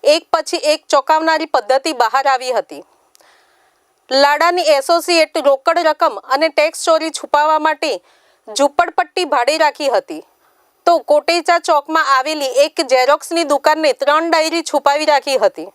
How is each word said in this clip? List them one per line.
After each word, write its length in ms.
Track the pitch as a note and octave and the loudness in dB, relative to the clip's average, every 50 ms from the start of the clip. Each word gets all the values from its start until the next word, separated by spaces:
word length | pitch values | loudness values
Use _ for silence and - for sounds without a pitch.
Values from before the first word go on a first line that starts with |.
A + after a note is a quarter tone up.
| - - D4+ | 2 2 0
એક 120 | E4 E4 _ - | 0 0 _ -4
પછી 280 | E4 D#4 - - E4+ - D4+ D4+ | -4 -4 -4 -6 -4 0 -2 -2
એક 100 | D4+ _ _ - | -2 _ _ 0
ચોંકાવનારી 540 | C#4+ C#4 - D#4 D#4 D#4+ D#4+ D#4+ D#4 D#4+ D#4 - | 0 2 2 0 0 2 0 -2 -2 -4 -2 -2
પદ્ધતિ 400 | C4+ B3 C4 C4 C4+ C4+ E4 D#4 A#3+ A#3+ | -4 0 0 0 0 0 -2 -2 -2 -2
બહાર 220 | A3 A3+ C4+ C4+ C#4 C4+ | 0 0 0 0 0 0
આવી 200 | B3+ B3+ B3+ B3+ A3 | -2 -2 -4 -4 -4
હતી. 240 | - _ D#3+ - - _ _ _ _ _ _ _ _ _ _ _ _ _ _ _ _ _ _ _ _ _ _ _ _ _ | -6 _ -12 -18 -18 _ _ _ _ _ _ _ _ _ _ _ _ _ _ _ _ _ _ _ _ _ _ _ _ _
લાડાની 560 | - C4+ C#4 C#4+ D4 D4+ D#4+ F4 F4 F4+ E4+ D4 D4+ | 0 2 2 2 2 2 2 0 0 0 2 2 0
એસોસિએટ 640 | C#4 C4+ - E4+ E4+ E4 - F4 E4 D#4 D4+ _ E4 C#4+ C#4+ | 0 2 0 -2 -2 0 0 2 2 2 0 _ -2 0 0
રોકડ 300 | C#4 C4+ _ - E4 E4+ E4+ | 0 2 _ -2 -2 0 0
રકમ 340 | D#4+ D4+ _ F4 D#4 A#3 G3 - - B3+ | 0 0 _ -2 -2 -2 -4 -6 -4 -2
અને 120 | C#4 D#4 D#4+ | -2 -2 -2
ટેક્સ 340 | - - D4+ D#4+ E4 - - | 0 0 -2 -2 -2 -4 -2
ચોરી 260 | - D#4+ D#4+ D#4 D#4+ D4+ - | 0 0 0 0 -4 -8 -10
છુપાવવા 420 | - - - D4 D4+ D#4 D#4 D#4 D4+ | -8 -2 0 0 2 2 0 0 0
માટે 260 | D#4 D#4 D4+ - D4+ A3+ F3 _ _ _ _ _ _ _ _ _ - | -2 -2 -2 -4 -6 -6 -6 _ _ _ _ _ _ _ _ _ -12
ઝૂંપડપટ્ટી 760 | G#3+ G#3 C#4 C#4+ D4 - F4 E4+ - - F4 - _ F#4 F4+ C#4+ D4 | -2 0 0 0 2 0 -2 -2 0 -4 -4 -4 _ -6 -4 -2 -2
ભાડે 200 | C4+ A#3+ A#3+ D4+ D#4+ D#4+ | 0 0 0 0 0 0
રાખી 280 | D4 - - D4+ C4+ A#3+ | 0 0 -2 -4 -2 -2
હતી, 300 | G3 - _ - D#3 - _ _ _ _ _ _ _ _ _ _ _ _ | -2 -4 _ -16 -16 -16 _ _ _ _ _ _ _ _ _ _ _ _
તો 60 | - F4 D#4+ A#3 - D4+ | 0 0 0 2 2 0
કોટેચા 480 | D4 D4 - E4+ F4 D#4+ - F4 E4+ E4 - | 0 2 0 -4 -2 0 0 0 0 0 0
ચોકમાં 420 | D#4+ D4 C#4+ - D#4 D#4+ D#4 C4+ C4+ | 0 0 0 -4 -6 -6 0 0 0
આવેલી 340 | C4 C4 D4+ D#4 D#4 C#4+ C4 B3 - C#4+ | 0 0 -2 -6 -6 -6 -4 2 2 0
એક 180 | D#4 _ - D#4+ B3+ C4 | 2 _ -4 -2 0 2
ઝેરોક્સની 500 | B3+ B3+ B3+ D4 D#4 - - E4+ E4 E4+ C#4+ D4 | 2 2 2 2 0 0 -4 -4 -4 0 0 -2
દુકાનને 400 | C#4 _ D#4 D#4 D#4 D#4 D4 A#3+ _ | 0 _ 2 0 2 0 -2 -2 _
ત્રણ 260 | C#4 C4+ D4 D#4 E4 E4+ E4 | 0 0 0 0 0 0 0
ડાયરી 320 | D#4+ D#4 D#4+ D#4 E4+ D#4 - - | 0 0 0 -2 -4 -6 -2 -4
છુપાવી 360 | C#4+ C#4 C#4 C#4+ D4 D#4 D4+ D4 | 0 0 0 0 0 0 2 0
રાખી 260 | C4+ C4+ - C#4 C4 G#3+ | 0 0 -2 -2 0 0
હતી. 240 | G3 - - D#3+ F#3+ _ | 0 -2 -2 -16 -16 _